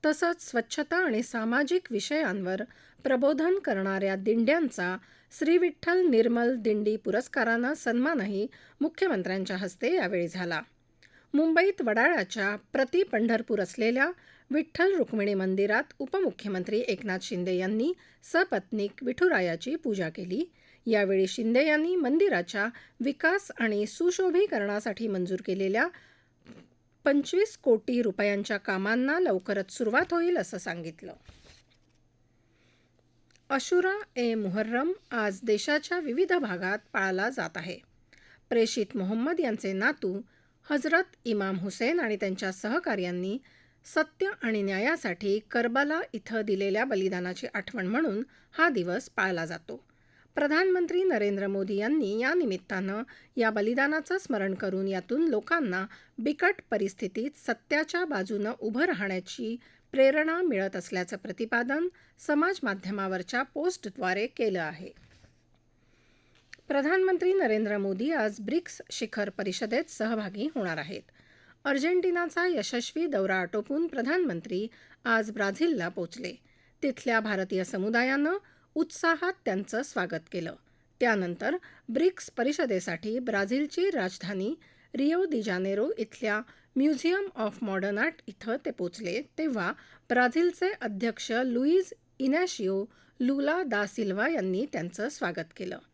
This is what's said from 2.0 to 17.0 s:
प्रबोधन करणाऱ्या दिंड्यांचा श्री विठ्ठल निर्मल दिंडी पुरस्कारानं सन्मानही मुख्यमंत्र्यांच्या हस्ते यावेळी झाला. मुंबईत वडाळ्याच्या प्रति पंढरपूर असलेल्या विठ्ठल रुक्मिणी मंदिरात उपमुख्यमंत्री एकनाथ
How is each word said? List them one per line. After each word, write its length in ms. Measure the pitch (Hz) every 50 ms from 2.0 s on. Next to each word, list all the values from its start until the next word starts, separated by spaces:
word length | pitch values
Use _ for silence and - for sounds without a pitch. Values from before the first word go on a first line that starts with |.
| - - 294 311 320 - 220 202 185 180 190 190 214 - - - - - - - -
प्रबोधन 560 | 262 262 247 277 277 311 262 320 349 381 392
करणाऱ्या 560 | - 294 220 190 190 190 190 190 196 196 190
दिंड्यांचा 840 | 196 190 214 214 233 233 226 302 339 330 254 - - 180 180 185 - - - - - _ _ - -
श्री 180 | 320 294 339
विठ्ठल 480 | 359 359 349 - _ - 339 349 370 370
निर्मल 500 | 330 254 220 226 240 233 240 233 233 262
दिंडी 400 | 240 202 226 214 208 208 214 214
पुरस्कारानं 800 | 214 _ 214 185 220 254 - - 294 226 226 226 233 240 262 302
सन्मानही 760 | 311 - 254 233 240 254 302 339 269 196 202 202 196 208 - - - - - - _
मुख्यमंत्र्यांच्या 760 | 269 320 - - - - 262 196 175 180 185 196 185 185 190
हस्ते 380 | 185 202 180 - _ - 254 349
यावेळी 320 | 370 240 175 208 175 175
झाला. 340 | 160 165 185 180 170 165 156 - _ _ _ _ _ _ _ _ - _ - _ _ -
मुंबईत 480 | 285 320 320 320 339 359 392 381 -
वडाळ्याच्या 760 | 277 226 214 226 240 311 349 285 190 - - 220 196 196 208 208 - _ -
प्रति 300 | 269 269 254 - 349 403
पंढरपूर 560 | - - 214 226 226 226 220 226 - 233 202
असलेल्या 520 | 185 175 - - 220 226 240 262 277 330 359 - - - - - _ _
विठ्ठल 440 | 262 302 302 - _ - 339 381 392
रुक्मिणी 380 | 339 247 - - 220 202 208 202
मंदिरात 500 | 190 190 190 190 190 196 208 214 240 294 - - _
उपमुख्यमंत्री 840 | 285 262 - 392 381 269 185 - - 202 190 185 180 - 220 214 247
एकनाथ 320 | - 196 190